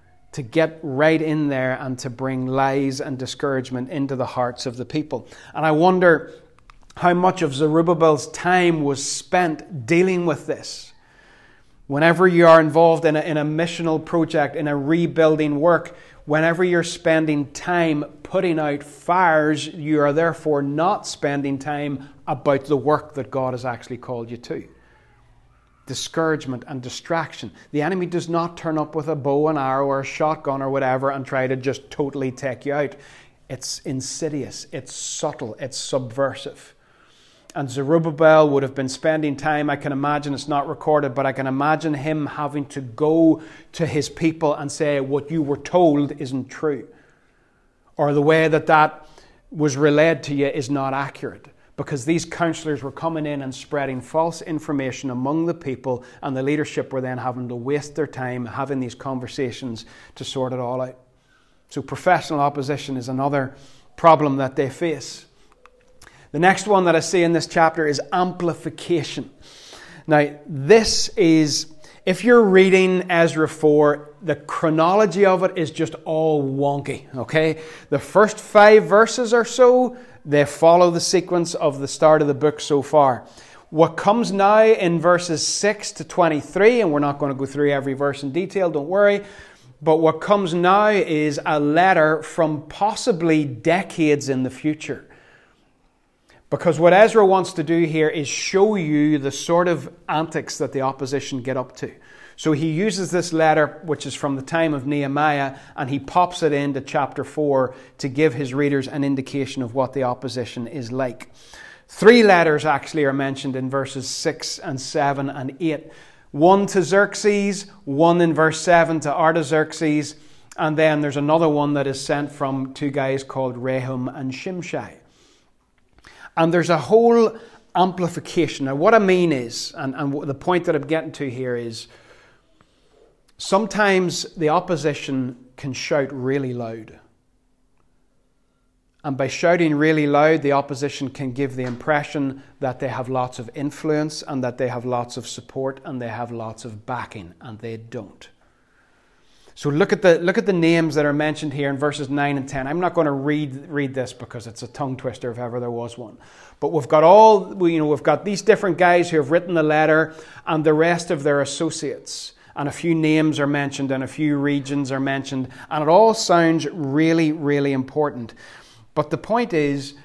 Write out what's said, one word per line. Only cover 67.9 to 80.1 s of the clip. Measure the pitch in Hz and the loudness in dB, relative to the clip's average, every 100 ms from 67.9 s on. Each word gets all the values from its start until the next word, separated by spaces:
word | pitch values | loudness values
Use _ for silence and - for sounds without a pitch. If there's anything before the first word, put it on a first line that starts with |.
| 135 - | -2 -4
amplification. | 180 180 175 170 160 160 - - 170 135 - 113 - - - - - - - - | -2 -2 -2 -4 -4 -8 -10 -4 -2 -2 -8 -12 -16 -20 -20 -20 -20 -20 -16 0
Now, | 151 147 147 - | 2 2 -2 -12
this | 147 139 220 214 - - - | -6 4 6 6 0 -2 2
is, | 170 160 151 - - - - - - | 4 4 2 -2 -8 -16 -20 -8 -4
if | 185 | 0
you're | 220 240 | 6 6
reading | 208 185 190 190 185 185 180 | 8 8 8 6 4 2 0
Ezra | 170 165 147 156 | 2 2 2 -2
four, | - 156 147 147 147 - - | 2 4 6 4 2 -4 -10
the | 160 147 | -6 -6
chronology | - - 160 156 165 202 214 175 196 | -6 -2 0 2 4 4 2 4 4
of | 185 | 4
it | 185 185 | 0 -2
is | 151 | -4
just | - 160 - | -4 -6 -6
all | - 160 160 151 | -6 -2 0 0
wonky, | 135 135 143 143 151 123 - 131 | -2 -2 -2 -2 -6 -10 -12 -12
okay? | 113 156 160 160 - - - | -4 0 0 -2 -10 -20 -4
The | 143 | -4
first | - 185 214 - | 0 2 2 0
five | - 214 208 214 | 2 8 10 10
verses | 170 202 226 - 233 | 8 4 4 0 0
or | 240 | 2
so, | 226 - 247 254 247 240 - | 2 4 6 6 2 -4 -18